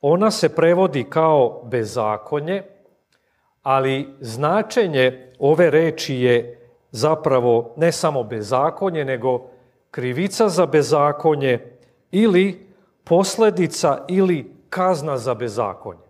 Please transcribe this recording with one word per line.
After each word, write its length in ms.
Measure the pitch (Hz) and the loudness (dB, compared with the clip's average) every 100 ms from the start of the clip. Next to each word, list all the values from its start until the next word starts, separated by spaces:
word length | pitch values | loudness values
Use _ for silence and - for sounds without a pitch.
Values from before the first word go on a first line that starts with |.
Ona 300 | 143 170 214 | 2 2 2
se 180 | 208 160 | 2 0
prevodi 560 | 151 165 175 190 143 | 2 2 4 2 0
kao 580 | 117 160 160 151 120 - | -4 0 2 4 2 -2
bezakonje, 960 | 117 123 107 117 107 107 - 147 151 196 185 _ _ _ _ _ _ _ _ _ | -6 -6 -4 -4 -2 -4 -6 -6 -4 -8 -8 _ _ _ _ _ _ _ _ _
ali 460 | 139 135 131 135 143 - | -2 0 0 -2 -6 -14
značenje 1120 | 127 113 147 196 220 - 196 143 127 127 - _ | -14 -4 -2 0 -2 -2 0 2 2 0 -20 _
ove 320 | 139 156 175 | 2 4 4
reči 440 | 151 165 160 - | 4 2 -2 -6
je 540 | 131 123 120 117 - - _ _ | 0 2 2 0 -14 -20 _ _
zapravo 840 | 113 147 156 156 131 123 117 117 - | -2 0 0 2 2 4 2 0 -2
ne 160 | 165 | -2
samo 300 | 156 160 143 | 0 -2 -2
bezakonje, 840 | 110 117 104 127 147 165 196 165 | -4 -8 -2 0 0 -2 -6 -4
nego 360 | 135 127 127 123 - - _ _ _ | -4 -4 -2 -4 -6 -20 _ _ _
krivica 580 | - 127 123 190 - 220 | -8 -6 -4 -4 0 0
za 180 | 170 165 | 2 2
bezakonje 1120 | 151 131 147 147 147 165 147 135 120 - _ _ _ _ | 2 2 2 2 0 -2 0 0 -2 -4 _ _ _ _
ili 560 | 180 220 180 196 180 - _ _ _ | 0 2 4 2 -4 -18 _ _ _
posledica 920 | - 170 196 - 220 180 165 - 160 135 - | 0 2 2 2 2 2 -2 0 -2 -2 -2
ili 440 | 185 190 165 117 - _ | 0 0 0 -4 -20 _
kazna 460 | - 185 175 151 135 | -2 -2 -2 -4 -4
za 160 | 117 | -4
bezakonje. 640 | 117 120 104 107 92 104 85 _ | -4 -6 -4 -4 -6 -14 -16 _